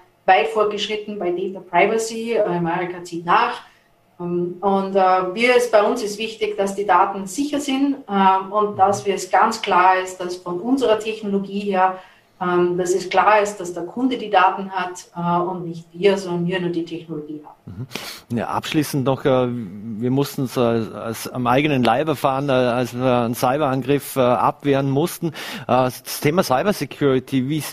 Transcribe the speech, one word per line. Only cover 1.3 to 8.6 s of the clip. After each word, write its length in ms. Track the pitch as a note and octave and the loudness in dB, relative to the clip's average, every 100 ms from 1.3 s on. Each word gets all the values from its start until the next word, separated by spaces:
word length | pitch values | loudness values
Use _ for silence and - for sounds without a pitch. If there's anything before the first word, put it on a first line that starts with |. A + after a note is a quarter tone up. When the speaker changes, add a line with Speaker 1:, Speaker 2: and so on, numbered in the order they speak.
Speaker 1:
Data 300 | F3 G3 F#3+ | -2 -4 -8
Privacy. 720 | - F3 G3+ A3+ - A3+ A3+ | -2 2 2 0 -4 -6 -4
Äh, 100 | G#3+ | -2
Amerika 580 | F3+ F3 E3+ F3+ F3 F3+ | 0 0 -2 -2 -4 -8
zieht 220 | F3 E3+ E3+ | -10 -8 2
nach. 360 | G#3 A#3+ - - _ _ _ _ _ | 2 2 -2 -14 _ _ _ _ _
Ähm, 380 | F3 F3 F3 - | -4 -2 -4 -2
und, 360 | G3+ G3 F#3+ G3 | 0 0 0 2
äh, 380 | F#3 F#3 F3+ | 4 4 0
wir 220 | G3 B3 B3 | 0 4 4
ist, 160 | - | 4
bei 100 | G#3+ | 4
uns 220 | G#3 B3 | 4 0
ist 160 | G3+ G#3 | -4 -6
wichtig, 380 | A3 - G#3 G3+ | -8 -4 -4 -2
dass 180 | G3 G3+ | -2 -2
die 100 | G3 | 2
Daten 400 | F3+ G3 G3 F#3+ | 4 4 0 -8
sicher 360 | - C#4+ C#4+ | -4 -4 -4
sind, 340 | - C4 C#4+ C4+ - | -2 0 0 -2 -2
ähm, 420 | G3 F#3+ F#3+ G3 | 4 4 4 0
und 260 | G#3 | 0